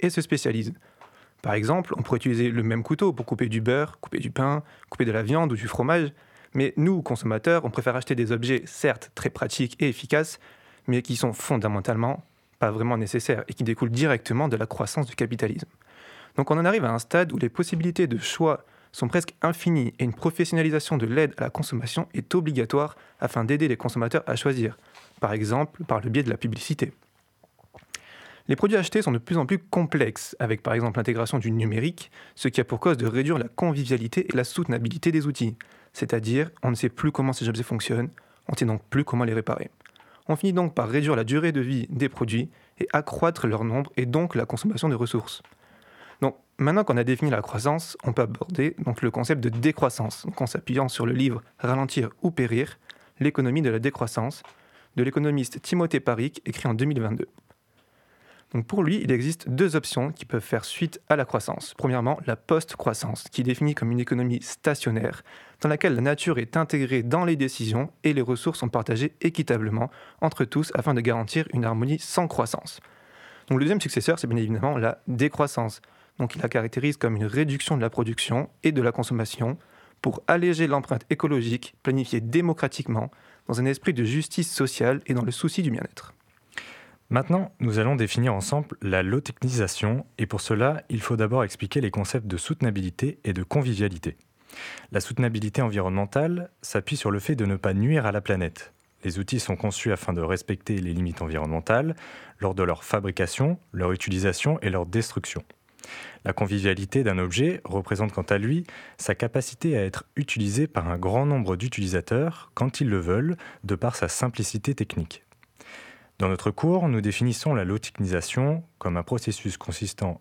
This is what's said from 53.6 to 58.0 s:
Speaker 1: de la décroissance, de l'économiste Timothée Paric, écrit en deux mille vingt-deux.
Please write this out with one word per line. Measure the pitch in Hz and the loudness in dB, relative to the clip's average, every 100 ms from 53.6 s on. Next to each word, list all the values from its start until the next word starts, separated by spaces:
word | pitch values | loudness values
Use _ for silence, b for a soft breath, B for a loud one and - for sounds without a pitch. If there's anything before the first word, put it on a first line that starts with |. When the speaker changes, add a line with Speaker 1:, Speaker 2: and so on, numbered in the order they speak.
Speaker 1:
de | 135 | 2
la | 113 | 2
décroissance, | 135 - 117 - 113 - - B B B B - | 0 0 -2 -2 -4 -4 -16 B B B B 0
de | |
l'économiste | 123 151 147 143 120 - | 0 2 2 2 -2 -6
Timothée | - 180 170 139 | -2 0 2 2
Paric, | - 113 131 - - | 2 0 -2 -4 -8
écrit | - 131 | -4 -2
en | 113 | 0
deux | 139 | 0
mille | 139 | 0
vingt-deux. | 110 107 - _ _ _ _ b b b | 0 -2 -6 _ _ _ _ b b b